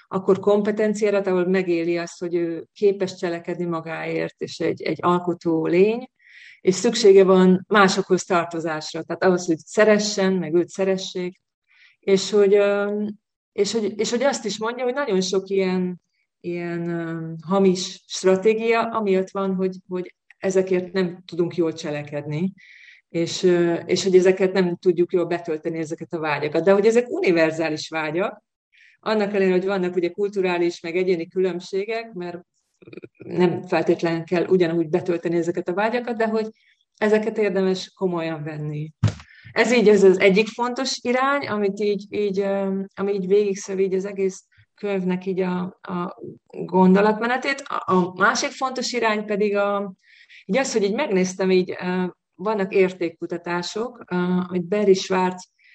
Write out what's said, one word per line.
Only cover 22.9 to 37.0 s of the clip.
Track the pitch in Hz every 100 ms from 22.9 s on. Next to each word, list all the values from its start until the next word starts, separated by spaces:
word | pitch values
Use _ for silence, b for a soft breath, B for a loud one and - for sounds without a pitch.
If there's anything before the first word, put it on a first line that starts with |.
| B _
és, | 165 165 -
ö, | 185 175 170
és | 170 - 180
hogy | 196 180
ezeket | 185 185 185
nem | 190 175 175
tudjuk | 185 165 180
jól | 185
betölteni, | 165 170 170 156 165 160
ezeket | 156 165 156
a | 165
vágyakat. | 156 143 151 160
De | 170
hogy | 202 214
ezek | 226 247
univerzális | 339 359 165 160 156 156 151 -
vágyak, | 160 156 165 226 - _ _ _ b b b
annak | - 214 202
ellenére, | 208 190
hogy | 180 190
vannak | 202 180 180
ugye | 170
kulturális, | 185 202 202 185 175 170 -
meg | 170 175
egyéni | 185 170 175
különbségek, | 190 185 175 185 190 208 226 233
mert | 180 175 175 - _ _ _ - - - _
nem | - 170 180 -
feltétlenül | - 160 160 170 170 165
kell | 160 175 165
ugyanúgy | 185 165 170 160
betölteni | 170 - 170 170 170
ezeket | 165 175 180
a |
vágyakat, | 180 220 240 240 220
de | 220
hogy | 220 220 - _ _ _
ezeket | _